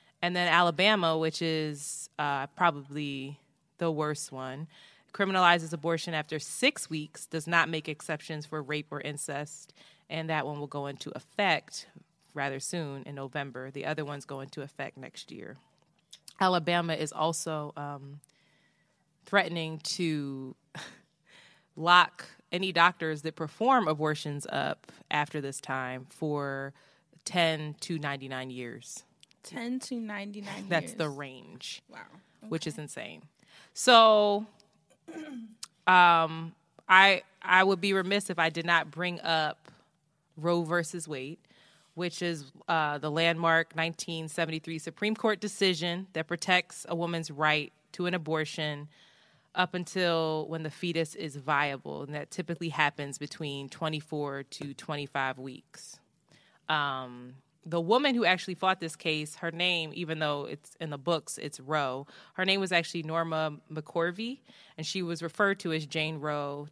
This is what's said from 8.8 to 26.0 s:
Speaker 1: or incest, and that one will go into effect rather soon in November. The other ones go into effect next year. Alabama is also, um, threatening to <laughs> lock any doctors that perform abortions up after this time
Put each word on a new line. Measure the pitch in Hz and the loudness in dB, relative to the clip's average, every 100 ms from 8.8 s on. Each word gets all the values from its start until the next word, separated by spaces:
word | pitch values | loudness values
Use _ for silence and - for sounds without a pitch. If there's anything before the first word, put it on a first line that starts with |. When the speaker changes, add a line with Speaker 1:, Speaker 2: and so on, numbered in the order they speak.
| 151 | -4
Speaker 1:
or | 147 | -8
incest, | 147 143 - 143 147 - - _ - _ - | -8 -8 -6 -6 -8 -12 -20 _ -20 _ -10
and | 160 160 | -8 -2
that | 156 | -2
one | 139 147 | -2 -6
will | 147 | -8
go | 147 139 | -6 -6
into | 135 - 131 | -8 -10 -12
effect | - - 196 151 - - - - _ _ _ | -10 0 2 2 0 -16 -16 -20 _ _ _
rather | 147 139 135 | -6 -4 -4
soon | - 175 147 139 | -6 -6 -6 -8
in | 147 | -10
November. | 143 135 151 139 123 131 | -10 -8 -6 -8 -8 -10
The | 143 147 | -8 -6
other | 156 | -4
ones | 143 143 | -6 -8
go | - 135 | -10 -12
into | 135 - | -10 -12
effect | 139 - 139 - | -12 -10 -12 -12
next | 131 - - | -16 -16 -16
year. | - - - _ _ _ _ _ - - - | -14 -16 -18 _ _ _ _ _ -20 -14 2
Alabama | 185 180 156 175 170 | 4 4 2 2 2
is | 156 156 | -2 -4
also, | - 160 160 165 156 147 151 | 0 0 0 -4 -6 -8 -10
um, | 143 143 139 147 _ _ _ _ _ _ _ _ _ _ | -10 -10 -14 -18 _ _ _ _ _ _ _ _ _ _
threatening | - 202 165 170 160 160 | 0 0 2 -2 -4 -6
to | - - 170 151 139 135 131 - _ | -6 -2 0 0 -4 -8 -12 -14 _
<laughs> | 156 - - _ _ _ - - _ _ - | -16 -16 -18 _ _ _ -20 -20 _ _ -2
lock | 165 180 170 - - - - | 8 8 8 2 -18 -18 -6
any | 180 190 | -2 0
doctors | 165 170 180 160 151 | 6 6 6 -4 -2
that | 160 - | -6 -6
perform | 151 - 233 262 170 | -8 0 4 4 4
abortions | 151 151 151 151 143 - | 2 0 -2 -4 -6 -4
up | - 143 - - - - | -2 -2 -4 -10 -20 -4
after | 151 147 156 | -2 0 -4
this | 139 135 | -6 -10
time | - 131 127 127 | -6 -6 -4 -8